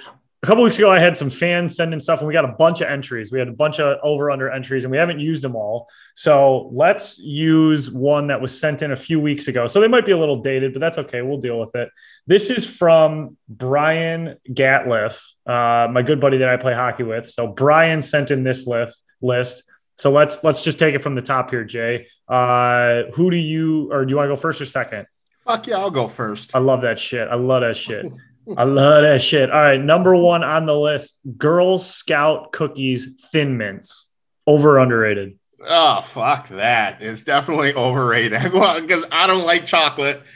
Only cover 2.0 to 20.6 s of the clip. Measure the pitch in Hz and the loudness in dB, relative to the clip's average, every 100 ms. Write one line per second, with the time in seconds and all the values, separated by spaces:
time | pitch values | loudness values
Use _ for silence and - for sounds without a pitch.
2 | - 160 151 165 135 113 165 165 - 143 | -4 -4 -2 0 0 2 2 2 -4 -6
3 | 131 120 104 131 123 113 151 151 147 143 | -8 -10 -6 -6 -4 -2 -2 0 -2 -2
4 | 151 147 147 135 131 131 131 131 131 135 | -2 -2 -2 -2 -4 -6 -6 -6 -2 0
5 | 175 151 151 156 131 117 104 117 - _ | 0 -2 -4 -4 -6 -6 -6 -8 -10 _
6 | _ - - 143 139 131 - 120 165 202 | _ -4 2 4 4 2 -2 0 2 0
7 | - - 151 143 160 160 156 151 127 127 | -6 -16 -10 -4 2 4 4 0 -4 -4
8 | 139 147 143 127 127 - 156 143 151 135 | 0 0 0 -4 -6 -4 -4 -4 -6 -8
9 | - 160 151 147 - 127 120 196 220 247 | -4 -2 -2 -4 -4 -4 0 2 4 4
10 | 202 175 156 127 135 135 135 131 165 165 | 2 2 0 -2 -2 -2 -4 -4 -4 -4
11 | 135 123 127 143 123 117 113 123 120 _ | -8 -8 -6 -6 -6 -6 -6 -8 -8 _
12 | - _ - 196 208 247 - - 170 165 | -20 _ 2 2 2 -4 -6 0 4 6
13 | 156 156 147 - - 107 127 139 156 160 | 4 0 -12 -16 -20 -10 -2 0 0 0
14 | 165 165 165 - - 127 131 135 123 117 | -2 -6 -8 -12 -8 0 2 2 2 -2
15 | 107 - - _ - 120 120 117 117 123 | -2 -8 -20 _ -4 -2 2 2 2 0
16 | 127 151 139 131 127 123 127 120 123 113 | 0 2 2 2 0 0 -2 -2 -4 -4
17 | 117 113 - - 117 98 139 156 165 156 | -6 -8 -8 -8 -6 0 4 4 4 0
18 | 135 151 135 139 131 127 123 117 117 - | -2 -2 0 -2 -2 -4 -4 -4 -4 -10
19 | _ _ 127 123 123 - - _ _ - | _ _ -2 -2 -4 -8 -18 _ _ -2
20 | 143 139 147 - 160 143 | 2 4 2 0 -2 0